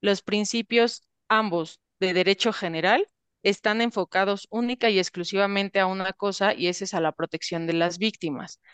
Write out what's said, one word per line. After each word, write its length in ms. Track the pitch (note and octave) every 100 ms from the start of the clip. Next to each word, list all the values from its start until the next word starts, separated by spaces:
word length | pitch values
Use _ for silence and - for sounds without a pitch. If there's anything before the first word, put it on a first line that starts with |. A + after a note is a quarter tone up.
los 220 | G3+ G3
principios 840 | - G#3 G#3 A#3 A3+ A#3 A#3 - _ _ _
ambos 520 | A3 G#3+ E3+ D#3+ - _ _
de 140 | F#3
derecho 380 | F3+ F#3 G3 A#3
general 540 | - F3+ D#3+ F3+ B3+ G#4 _ _ _
están 380 | G3+ G3 G#3+ A3
enfocados 640 | A#3 G#3+ F3 F#3+ G3 G3+ -
única 400 | A3 A#3+ B3+ A#3
y 80 | F#3+
exclusivamente 800 | F3 F3+ E3+ G3 G3+ G3+ G3 G3
a 60 | F#3
una 260 | F#3+ F#3
cosa, 420 | - G3+ F#3+ G3+
y 140 | - F3
ese 160 | F3
es 100 | G3
a 60 | F3+
la 120 | D#3+
protección 540 | - E3 D#3+ - E3+ E3
de 60 |
las 240 | E3+ E3+ F3
víctimas. 600 | G#3+ - E3 C3+ - - _